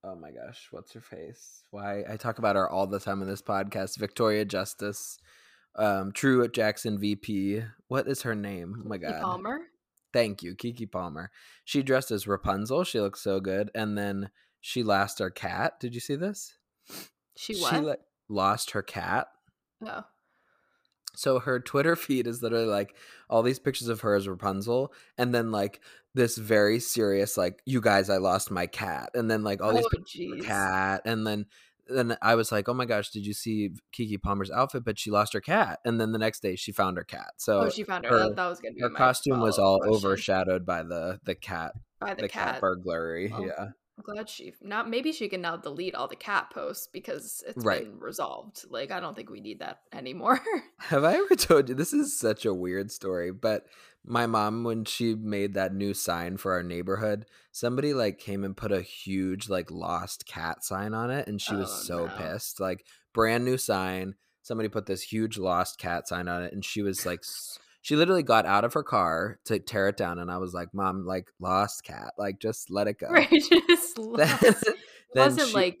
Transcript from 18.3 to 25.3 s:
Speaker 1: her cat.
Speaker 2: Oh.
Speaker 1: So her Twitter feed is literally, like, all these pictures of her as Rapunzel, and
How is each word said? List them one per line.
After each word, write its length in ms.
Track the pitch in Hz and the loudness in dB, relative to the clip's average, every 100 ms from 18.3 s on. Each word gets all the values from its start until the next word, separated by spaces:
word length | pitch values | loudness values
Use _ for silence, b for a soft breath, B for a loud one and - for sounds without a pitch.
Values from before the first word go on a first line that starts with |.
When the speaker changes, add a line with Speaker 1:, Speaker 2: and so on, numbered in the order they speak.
| 101 95 107 - | 2 4 2 0
Speaker 1:
her 100 | 104 | -4
cat. 460 | - 98 87 101 - _ _ _ _ _ 220 | -6 -6 -2 -2 -2 _ _ _ _ _ -12
Speaker 2:
Oh. 180 | 202 - _ _ _ _ _ _ _ _ _ - | -12 -14 _ _ _ _ _ _ _ _ _ -16
Speaker 1:
So 240 | - 139 127 | -4 0 2
her 220 | 135 127 | 2 -2
Twitter 360 | - 139 151 143 | 0 2 2 2
feed 300 | - 131 117 | 0 0 0
is 160 | 117 | -2
literally, 240 | 117 117 113 | 0 2 2
like, 280 | 101 101 B B B B | 0 -2 B B B B
all 120 | 113 | 4
these 160 | 120 131 | 4 2
pictures 300 | - 127 117 | -2 -2 -4
of 140 | 113 | -2
her 120 | 110 | 2
as 140 | 101 98 | 2 2
Rapunzel, 640 | 90 101 95 104 120 135 B B - | -4 -2 -2 0 0 0 B B -2
and 180 | 123 | 2